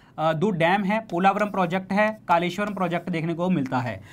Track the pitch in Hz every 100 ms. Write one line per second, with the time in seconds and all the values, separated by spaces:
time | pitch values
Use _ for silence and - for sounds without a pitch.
0 | - - 160 156 175 170 165 202 190 220
1 | 226 175 190 196 208 196 175 185 190 196
2 | 214 214 - 170 175 190 208 190 175 170
3 | 175 160 165 165 185 165 127 127 120 95
4 | -